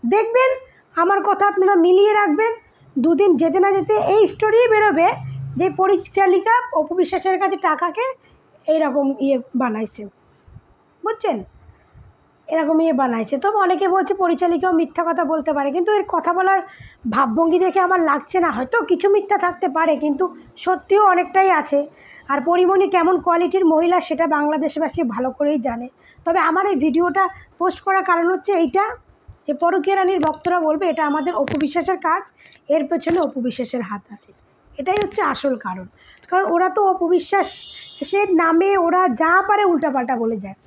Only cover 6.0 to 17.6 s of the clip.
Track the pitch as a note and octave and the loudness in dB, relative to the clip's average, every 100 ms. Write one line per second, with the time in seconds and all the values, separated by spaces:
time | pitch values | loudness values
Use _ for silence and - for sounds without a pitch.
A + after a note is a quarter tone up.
6 | - - G4 F#4+ G4+ A#4+ B4 E4+ D4+ F4 | 0 0 2 2 2 0 0 -2 -2 -2
7 | F4+ F#4 F#4 F#4+ G4 E4 F4 D4+ F4 F#4 | -2 -2 -2 0 -2 -2 -2 -2 -4 -4
8 | B4+ B4+ _ _ _ _ - D#4 D4+ C4 | -6 -6 _ _ _ _ -2 0 0 0
9 | C#4 C#4 C#4 C4+ B3 B3+ B3 G#3+ A3 - | -2 -2 0 -2 -2 -4 -4 -4 -8 -10
10 | G#3 _ _ _ _ - _ _ _ _ | -18 _ _ _ _ -20 _ _ _ _
11 | G4+ A4 G#4+ A#3 F#3 _ - - _ - | -8 -6 -4 -4 -6 _ -20 -20 _ -20
12 | - _ _ _ - D#4 D4+ D#4+ E4 C4 | -20 _ _ _ -6 -2 0 2 2 2
13 | C4 A3+ A3 C#4 G4 G#4+ F#4+ F#4 G4 F#4 | 0 -2 -4 -2 -2 0 0 2 0 0
14 | F#4+ G4 F4+ E4+ F4 E4+ F#4 E4 E4 - | 0 0 0 0 0 0 0 0 -2 -2
15 | E4+ E4 D#4 D#4 D4 C#4+ C#4 D4 F4+ G#4 | -4 -2 -2 -2 -2 -2 -2 -2 0 0
16 | - E4+ E4+ F4 F#4 F#4+ F#4 - - _ | 0 -2 -2 0 2 0 -2 -16 -20 _
17 | A#3+ G#3+ C4+ A3 E4 E4+ | -4 0 0 2 2 2